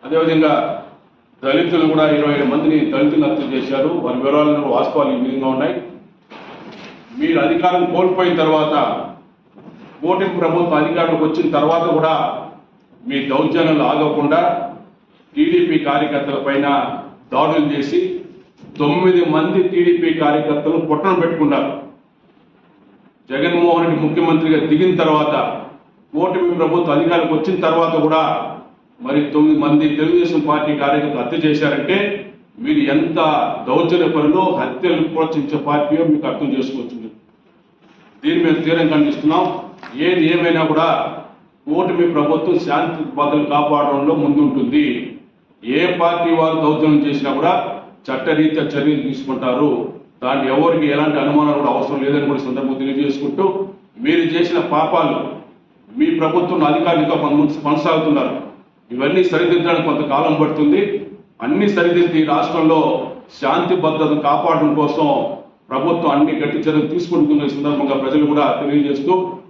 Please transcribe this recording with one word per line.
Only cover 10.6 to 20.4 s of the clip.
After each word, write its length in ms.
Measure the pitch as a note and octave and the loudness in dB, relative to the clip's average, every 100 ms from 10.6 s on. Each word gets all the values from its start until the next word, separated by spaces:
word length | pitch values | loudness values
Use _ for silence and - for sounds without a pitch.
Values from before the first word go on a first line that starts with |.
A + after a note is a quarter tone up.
| E3+ D3+ | 0 0
అధికారంలోకి 440 | D#3 E3+ E3 D#3 D#3 | 0 0 0 0 0
వచ్చిన 200 | D#3 D#3 D3 | 0 0 2
తర్వాత 280 | D3+ E3 E3+ D3+ | 2 2 2 2
కూడా 180 | D#3 D#3 - - - - _ _ _ - A#2 | 2 0 -2 -6 -12 -20 _ _ _ -18 -6
మీ 80 | C#3 C#3 | -4 -2
దౌర్జన్యాలు 540 | C3+ D#3 E3+ D#3+ D3+ C#3+ | 0 0 2 2 2 2
ఆగకుండా 500 | D3 D3+ D3 C#3+ D#3+ F3 - - - - _ _ _ _ C#3+ | 0 0 0 0 2 2 -2 -6 -12 -20 _ _ _ _ -2
టీడీపీ 420 | D#3+ F3 E3 D#3 C#3+ | 2 4 2 0 0
కార్యకర్తల 480 | C#3+ D3+ C#3+ C#3 C#3 C3+ | 0 0 -2 -4 -4 -2
పైన 180 | C#3 C#3+ C#3+ - - - - - | 0 2 0 -2 -6 -12 -20 -6
దాడులు 340 | B2+ D#3 D#3+ D3 C#3 | -2 0 0 0 -2
చేసి 240 | - - F4+ - - - - _ - - | -2 -2 -2 -6 -12 -20 -20 _ -20 -4
తొమ్మిది 420 | D3 E3+ F#3 F3 D#3 D#3 | -2 2 4 4 2 2
మంది 240 | E3 F#3 F3+ | 2 2 2
టీడీపీ 400 | F3 F3 F3 D#3+ D#3+ D3 | 2 2 2 2 2 2
కార్యకర్తలు 520 | D3 | 2